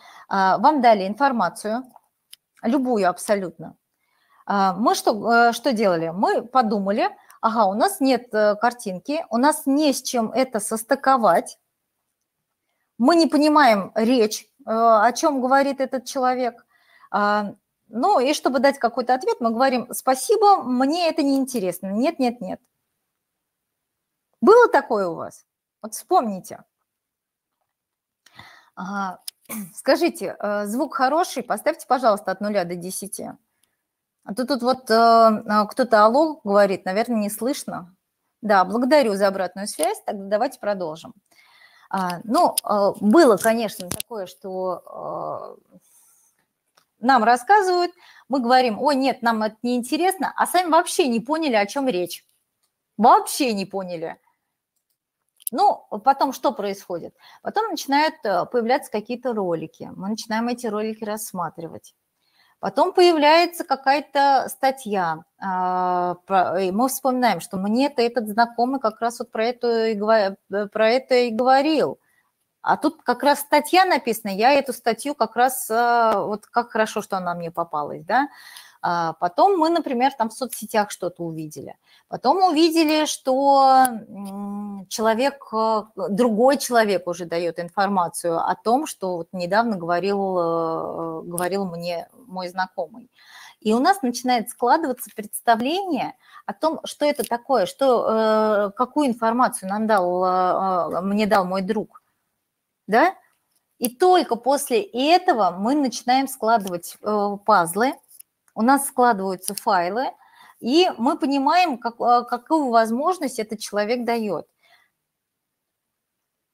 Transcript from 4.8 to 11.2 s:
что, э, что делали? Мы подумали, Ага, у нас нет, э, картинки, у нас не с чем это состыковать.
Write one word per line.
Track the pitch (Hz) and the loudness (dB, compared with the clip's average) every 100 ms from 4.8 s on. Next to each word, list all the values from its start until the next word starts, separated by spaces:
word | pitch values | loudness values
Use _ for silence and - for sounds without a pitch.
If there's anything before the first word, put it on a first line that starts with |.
| 262 381 | 0 0
что, | - 214 208 233 240 | 0 -2 2 4 4
э, | |
что | 226 302 | 2 -2
делали? | 220 214 170 165 | 0 0 0 -2
Мы | 170 302 339 | -2 -2 -2
подумали, | 226 262 226 214 196 214 370 - _ - | 0 0 0 0 -2 -2 -2 -4 _ -4
Ага, | 220 226 196 | -2 0 0
у | |
нас | 208 370 - | 2 -2 0
нет, | 269 240 247 214 | 0 0 -2 0
э, | 208 208 | 0 2
картинки, | 240 233 202 180 - 302 - | -2 -2 -8 -10 -8 -8 -4
у | 233 | 0
нас | 277 302 269 | 2 0 0
не | 277 302 | 2 2
с | 254 | 0
чем | - 247 220 | -2 -4 -2
это | 240 262 220 | -2 -2 -2
состыковать. | - 220 - 269 269 262 | -6 -6 -2 0 2 4